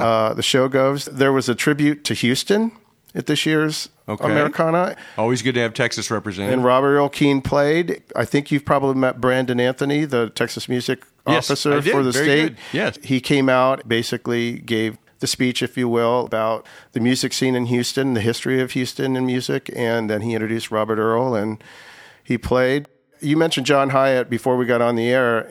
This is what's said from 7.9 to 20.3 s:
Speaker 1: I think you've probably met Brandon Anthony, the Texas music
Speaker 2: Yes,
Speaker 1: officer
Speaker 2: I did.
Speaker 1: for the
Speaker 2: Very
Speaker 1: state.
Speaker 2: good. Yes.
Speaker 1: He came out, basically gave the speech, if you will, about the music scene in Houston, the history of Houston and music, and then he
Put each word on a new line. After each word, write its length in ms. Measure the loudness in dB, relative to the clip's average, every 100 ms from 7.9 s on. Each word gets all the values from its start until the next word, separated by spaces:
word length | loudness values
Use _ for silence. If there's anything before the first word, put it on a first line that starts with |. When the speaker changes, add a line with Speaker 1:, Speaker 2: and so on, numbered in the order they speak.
| -6 -6 -4
Speaker 1:
I 100 | 0
think 260 | 0 0
you've 140 | -2 2
probably 280 | 2 2 2
met 240 | 0 0
Brandon 380 | 0 2 0 2
Anthony, 460 | 0 0 -2 0 0
the 240 | 0 -2
Texas 400 | -2 -4 -4 -4
music 340 | -4 -2 -6 -6 _ -2
Speaker 2:
Yes, 220 | 0 0
Speaker 1:
officer 240 | -2 2 0
Speaker 2:
I 20 |
did. 120 | 2
Speaker 1:
for 120 | 2
the 80 | 2
Speaker 2:
Very 140 | 2 2
Speaker 1:
state. 160 | 2 0
Speaker 2:
good. 80 | -4 -8
Yes. 240 | -4 -4 -6
Speaker 1:
He 160 | -4 -2
came 280 | 2 2 4
out, 380 | 4 2 0 -2
basically 720 | -2 -2 -6 -4 -2 -2 -6
gave 380 | -4 -2 -2 -6 _ -8
the 80 | -6
speech, 340 | -2 -2 -2
if 140 | -4 -2
you 120 | 0
will, 360 | 2 2 0 0
about 400 | -2 -2 -2 -8 -20 -8
the 60 | -2
music 340 | 0 0 -2
scene 200 | -2 0 0
in 100 | 0
Houston, 480 | -2 -2 -2 0
the 80 | 0
history 400 | 0 -2 -2 -2
of 100 | -2
Houston 440 | -4 -6 -4 -2 -2
and 80 | -2
music, 420 | -2 -2 -6 -6 -4
and 340 | -2 0 -2
then 120 | -4
he 120 | -2